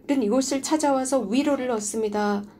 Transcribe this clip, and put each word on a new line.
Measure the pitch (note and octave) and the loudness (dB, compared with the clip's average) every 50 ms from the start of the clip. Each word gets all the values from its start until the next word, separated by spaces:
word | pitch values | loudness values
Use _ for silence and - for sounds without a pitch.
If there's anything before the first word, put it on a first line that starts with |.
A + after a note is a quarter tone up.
| - - C#4+ C4+ | -4 -2 0 2
이곳을 | A3+ G3+ A#3 C4 C4 - C#4+ C4+ | 2 2 2 2 2 0 -2 -4
찾아와서 | - - D#4 D4+ D4+ C#4+ C4+ C4 C4 C4 C#4 C4 | -2 -2 0 0 2 2 2 0 0 0 -2 -2
위로를 | G#3 F#3+ A3+ C4+ C#4+ D4 C#4 C4 B3+ B3+ | 0 0 0 0 2 2 0 0 0 -2
얻습니다. | A#3 G#3+ G#3 - - A3+ A3 G#3 G#3 G#3 G#3 G#3 G3+ G3+ G3+ - - | -2 -2 -4 -4 -4 -4 -2 -2 0 0 0 0 0 -2 -4 -8 -14